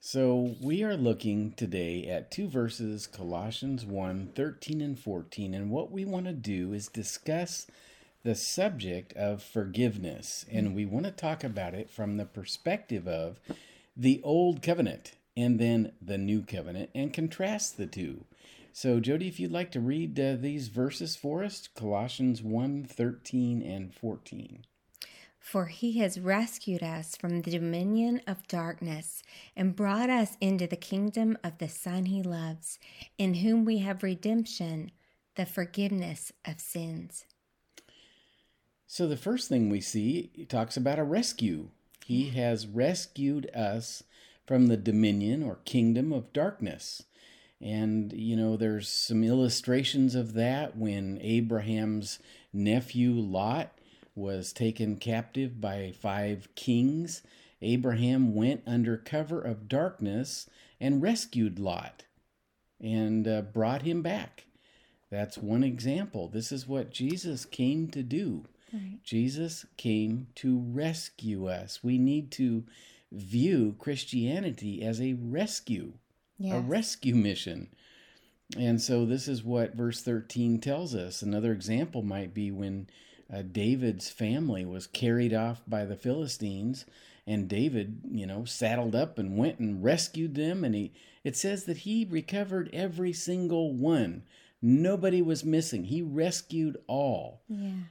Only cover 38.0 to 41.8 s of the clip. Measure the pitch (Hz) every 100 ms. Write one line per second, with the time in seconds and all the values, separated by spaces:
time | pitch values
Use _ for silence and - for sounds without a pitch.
38 | - _ _ _ _ _ _ _ - -
39 | 165 131 196 247 - 127 104 101 - 110
40 | 110 170 - - 110 120 113 131 127 151
41 | 147 196 233 - 107 78 - -